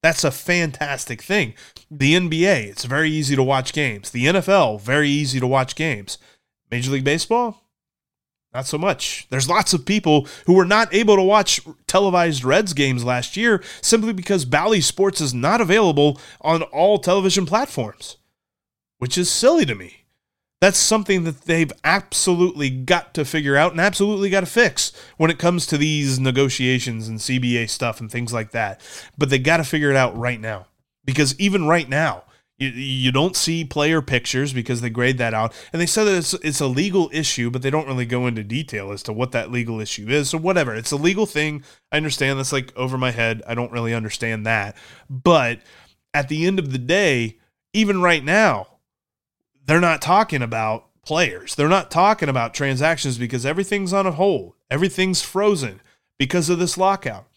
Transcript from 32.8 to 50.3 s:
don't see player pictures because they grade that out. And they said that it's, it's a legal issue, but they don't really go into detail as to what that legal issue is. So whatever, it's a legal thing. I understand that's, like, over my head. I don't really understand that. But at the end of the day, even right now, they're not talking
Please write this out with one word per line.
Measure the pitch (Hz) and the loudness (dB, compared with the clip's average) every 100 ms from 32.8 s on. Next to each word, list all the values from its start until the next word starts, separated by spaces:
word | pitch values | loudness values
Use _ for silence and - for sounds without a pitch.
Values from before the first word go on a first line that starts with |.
| 139 131 127 | -6 -2 0
don't | 135 170 - | 2 0 0
see | - 165 | -2 -2
player | 151 147 147 160 | -4 0 2 2
pictures | 139 131 - 127 143 | 0 -2 -2 -4 -2
because | 127 113 120 | -4 -4 -4
they | 120 | -4
grade | 113 123 131 | -2 -2 0
that | 117 | -2
out. | 110 113 - - | -2 -2 -4 -8
And | 165 | -4
they | 170 | -2
said | - | 0
that | 214 190 | 2 0
it's, | 151 | -2
it's | 190 156 135 | -4 -4 -2
a | 139 | -2
legal | 127 196 190 165 | 0 0 0 0
issue, | 151 151 - 120 | -2 -4 -2 -4
but | 127 | -2
they | 131 | -2
don't | 151 139 | -2 -2
really | 127 | -6
go | 117 123 123 | -4 -2 -2
into | 113 | -4
detail | 101 123 160 107 98 | -6 -6 -6 -10 -10
as | 101 | -12
to | - | -10
what | 107 127 | -6 -2
that | 123 87 | -2 -4
legal | 123 117 110 | -4 -4 -6
issue | 107 - 104 | -8 -10 -2
is. | 143 139 | -2 -2
So | 160 | -2
whatever, | 165 185 135 | 0 0 0
it's | 110 117 | -4 -6
a | 143 | -2
legal | 165 190 | 0 0
thing. | 214 151 151 151 - _ _ | -2 -2 -4 -4 -12 _ _
I | 147 | -4
understand | 156 135 135 135 | -4 -2 -2 -2
that's, | 135 | -2
like, | 139 127 - | -4 -6 -6
over | 127 131 | -6 -2
my | 127 | -4
head. | 117 113 110 107 | -2 -2 -4 -6
I | |
don't | 117 120 | -6 -6
really | 120 117 | -4 -4
understand | 117 110 - 117 110 | -4 -6 -6 -6 -4
that. | 110 113 101 - - - _ | -2 -2 -4 -12 -20 -20 _
But | 131 170 165 123 117 _ - _ _ _ | -2 4 4 2 -4 _ -20 _ _ _
at | 147 135 | -4 -2
the | 156 170 | -2 0
end | 190 | 0
of | 143 | -2
the | 131 | -6
day, | 123 180 190 131 113 - _ _ _ | 0 2 2 0 -2 -8 _ _ _
even | 208 214 196 | 0 2 4
right | 175 165 | 4 2
now, | 139 196 214 107 - _ _ _ _ _ _ _ _ _ | 2 2 4 2 -6 _ _ _ _ _ _ _ _ _
they're | 139 160 | 0 2
not | 175 156 | 4 0
talking | - 190 220 | 2 2 2